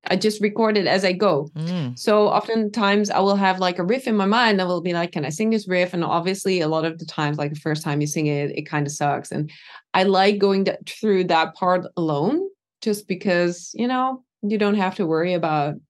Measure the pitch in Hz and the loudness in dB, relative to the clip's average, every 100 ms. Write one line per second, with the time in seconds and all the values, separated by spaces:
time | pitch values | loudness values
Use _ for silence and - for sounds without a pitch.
0 | - 190 208 208 208 208 226 208 170 185 | -2 0 0 0 -2 0 0 2 2 2
1 | 190 180 208 147 151 160 165 180 131 123 | 2 2 2 2 -2 -6 -6 -4 -4 -4
2 | - 208 208 - 220 226 214 220 202 202 | 2 4 4 2 0 -2 -2 0 2 2
3 | 208 - 196 196 190 185 185 180 180 254 | 2 2 2 4 2 2 0 0 0 0
4 | 262 214 196 226 233 202 180 175 175 170 | 0 0 2 4 4 4 2 -2 -2 -2
5 | 175 175 143 160 220 220 208 180 180 180 | -2 -4 -6 -2 -2 -2 0 0 0 0
6 | 160 170 170 196 196 185 156 160 160 160 | 0 0 0 -2 0 0 0 0 -2 -4
7 | 156 - 147 151 147 151 160 151 156 147 | -8 -4 -2 -2 -4 -4 -4 -4 -2 -2
8 | 147 165 151 143 143 - 151 147 139 147 | -2 -2 -2 -2 -4 -6 -6 -4 -4 -2
9 | 143 139 - - 151 - - - - 185 | -2 -2 -6 -6 -8 -10 -20 -20 -4 0
10 | 190 190 196 202 202 196 190 - - - | 2 4 4 4 2 2 0 -4 -10 -6
11 | 214 190 180 165 160 - 185 180 - - | 0 2 2 2 0 -2 0 0 -2 -4
12 | 160 147 175 311 392 - _ _ 220 208 | -2 0 0 0 -4 -8 _ _ -4 -2
13 | - 180 208 175 175 175 - - 240 254 | -4 -4 0 2 2 -2 -8 -4 -2 0
14 | 262 262 _ _ 208 214 208 208 185 196 | -2 -4 _ _ -2 0 2 2 0 -2
15 | 170 160 175 180 165 151 147 147 - | -2 0 0 0 0 0 0 -4 -12